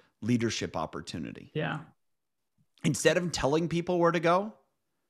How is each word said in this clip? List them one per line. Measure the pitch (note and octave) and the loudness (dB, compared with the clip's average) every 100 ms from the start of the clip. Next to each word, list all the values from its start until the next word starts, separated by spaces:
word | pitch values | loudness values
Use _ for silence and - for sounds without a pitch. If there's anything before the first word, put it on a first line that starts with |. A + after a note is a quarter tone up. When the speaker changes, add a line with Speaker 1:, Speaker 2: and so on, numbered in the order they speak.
| _ _ | _ _
Speaker 1:
leadership | G#2+ A#2+ A2+ - F#2 F2 | 0 2 2 -2 -4 -4
opportunity. | D#2 D#2+ - F2 B1+ - - | -6 -6 -10 -10 -10 -12 -10
Speaker 2:
Yeah. | D3+ D#3+ D#3 E3+ _ _ _ _ _ _ _ _ _ | -6 -4 -6 -10 _ _ _ _ _ _ _ _ _
Speaker 1:
Instead | E3+ C#3 D#3+ E3 | -4 2 4 4
of | F3+ | 0
telling | - C3+ D#3 E3 | -2 0 2 0
people | E3+ E3+ F3+ | -2 0 2
where | E3+ | 4
to | E3+ | 4
go, | D#3+ F3+ G#3 - _ _ _ _ _ | 4 2 0 -10 _ _ _ _ _